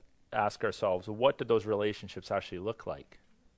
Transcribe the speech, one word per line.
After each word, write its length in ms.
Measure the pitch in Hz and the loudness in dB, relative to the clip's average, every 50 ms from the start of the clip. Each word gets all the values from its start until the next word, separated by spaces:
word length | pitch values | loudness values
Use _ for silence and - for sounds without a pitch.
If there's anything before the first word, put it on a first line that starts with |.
| - - _ _ _ - - | -20 -20 _ _ _ -6 -2
ask 300 | 113 104 104 - - - | 0 0 0 0 0 -2
ourselves, 440 | 107 92 - - 101 92 92 92 107 | -2 -2 0 2 2 2 0 -2 -4
what 300 | 107 107 120 139 139 - | -2 2 4 4 4 2
did 100 | 143 117 | 2 4
those 180 | 117 110 104 | 4 4 4
relationships 680 | 107 107 101 104 107 104 - - 101 - - - - | 2 2 2 2 0 -2 -4 -8 -12 -10 -10 -6 -2
actually 280 | 101 98 - - 95 87 | -2 -2 -2 -4 -8 -6
look 280 | 92 107 113 - - 92 | -4 -6 -6 -6 -6 -8
like? 320 | 78 71 - - - - _ _ - _ _ - _ | -8 -8 -10 -16 -20 -20 _ _ -20 _ _ -20 _